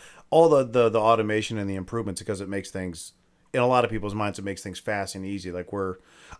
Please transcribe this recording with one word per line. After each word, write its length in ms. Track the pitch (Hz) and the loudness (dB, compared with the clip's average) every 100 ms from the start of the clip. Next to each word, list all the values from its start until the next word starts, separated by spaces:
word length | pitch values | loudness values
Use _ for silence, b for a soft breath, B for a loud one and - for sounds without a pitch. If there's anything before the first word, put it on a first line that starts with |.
| b b b | b b b
all 180 | 156 165 | 6 8
the, 160 | 143 | 6
the, 240 | 123 120 117 | 4 4 4
the 120 | 110 | 4
automation 580 | 110 113 107 107 110 110 | 4 4 4 0 -2 -4
and 100 | 98 | -4
the 60 | 95 | -6
improvements, 440 | 92 117 104 92 | -6 -6 -6 -8
because 200 | - 95 | -6 -6
it 80 | 98 | -6
makes 220 | 98 95 | -8 -8
things, 420 | 98 92 80 - _ _ _ _ | -8 -8 -10 -16 _ _ _ _
in 80 | 127 | 0
a 60 | 123 | 2
lot 180 | 127 | 2
of 60 | 113 | 2
people's 240 | 110 101 | -2 -6
minds, 240 | 104 104 98 | -4 -6 -6
it 60 | |
makes 180 | 98 95 | -8 -8
things 160 | 98 90 | -10 -10
fast 360 | - 104 95 | -6 -6 -6
and 100 | 98 | -8
easy. 260 | 95 98 90 | -8 -8 -8
Like, 200 | 87 87 | -10 -8
we're, 240 | 101 95 92 b b b | -6 -6 -8 b b b